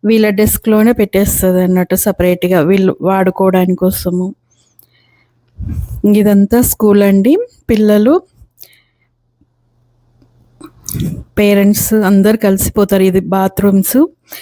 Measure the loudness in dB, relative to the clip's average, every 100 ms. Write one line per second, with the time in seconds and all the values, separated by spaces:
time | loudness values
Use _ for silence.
0 | 0 2 2 2 0 0 0 2 2 0
1 | -2 0 -2 0 0 0 0 0 -2 -2
2 | -4 -2 -2 0 0 0 2 0 0 -2
3 | -2 0 -2 0 0 0 0 -2 -2 -4
4 | -6 -6 -6 -10 _ _ _ _ _ _
5 | _ _ _ _ _ _ -12 -10 -10 -4
6 | 0 2 2 2 2 2 0 0 0 2
7 | 2 2 2 0 -2 _ _ 0 2 2
8 | 2 0 -2 _ -20 _ -20 _ _ _
9 | _ _ _ _ _ _ _ _ _ _
10 | _ _ _ _ _ _ -20 _ -10 -8
11 | -8 -8 -10 -2 2 2 2 0 0 0
12 | 2 2 2 2 0 0 -2 -2 0 2
13 | 2 0 -2 -2 -2 -2 0 0 0 0
14 | 0 _ _ -20